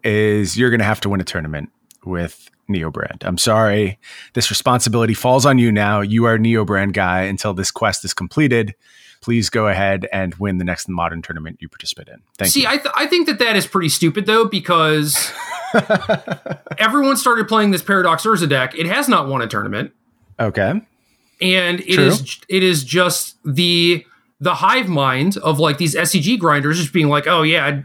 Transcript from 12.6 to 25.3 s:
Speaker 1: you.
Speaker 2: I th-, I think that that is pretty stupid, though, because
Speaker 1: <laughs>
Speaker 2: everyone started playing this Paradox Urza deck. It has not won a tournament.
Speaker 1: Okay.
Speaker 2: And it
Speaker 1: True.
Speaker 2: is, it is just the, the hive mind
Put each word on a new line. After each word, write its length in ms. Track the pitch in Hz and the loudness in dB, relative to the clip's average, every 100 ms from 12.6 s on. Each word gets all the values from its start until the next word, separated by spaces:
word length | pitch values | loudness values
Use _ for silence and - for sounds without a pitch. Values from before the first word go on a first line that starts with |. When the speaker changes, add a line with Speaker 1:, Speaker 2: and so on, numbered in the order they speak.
Speaker 1:
you. 60 | 226 | 0
Speaker 2:
I 80 | 285 | 0
th-, 160 | - - | -2 -4
I 120 | 302 | 0
think 200 | 359 320 | 0 0
that 120 | 214 | 0
that 180 | 233 202 | 2 2
is 100 | - | 0
pretty 220 | 190 160 | -2 0
stupid, 360 | - 165 202 208 | 2 0 0 2
though, 200 | 220 226 | 2 2
because 880 | 190 - 170 156 151 147 139 - - - - - | -2 0 2 4 2 0 -2 -4 -8 -12 -12 -2
Speaker 1:
<laughs> 1040 | 226 - 208 - 185 - 175 - 165 - - | -2 2 -2 0 -4 -4 -12 -10 -14 -12 -2
Speaker 2:
everyone 400 | 220 285 269 262 | 0 2 2 2
started 320 | 254 233 208 | 2 0 2
playing 220 | 220 208 | 2 2
this 100 | 180 | 0
Paradox 420 | - 196 180 160 220 | 0 2 2 0 0
Urza 220 | 202 160 | 0 2
deck. 260 | 135 131 | 0 0
It 120 | 160 165 | -2 -2
has 240 | 247 285 | -2 2
not 180 | 190 139 | 2 0
won 140 | 135 | -4
a 60 | 117 | -4
tournament. 440 | 104 101 104 202 - _ _ _ - | -4 -4 -6 -8 -12 _ _ _ -4
Speaker 1:
Okay. 420 | 110 107 98 196 - _ _ _ _ _ | -2 0 0 0 -6 _ _ _ _ _
Speaker 2:
And 380 | 185 185 175 180 | 0 2 2 -2
it 140 | - 180 | 0 2
Speaker 1:
True. 100 | 139 | 4
Speaker 2:
is, 340 | 139 135 - - | 2 -2 -12 -4
it 160 | 185 | 0
is 220 | 185 160 127 | 2 0 -2
just 500 | 165 180 180 - - | 0 0 0 -8 -10
the, 640 | 147 135 175 170 170 170 - _ _ _ | -6 0 2 2 2 0 -4 _ _ _
the 140 | 151 | -4
hive 340 | 151 190 254 190 | 0 2 2 0
mind 480 | 156 135 127 175 | 0 0 2 0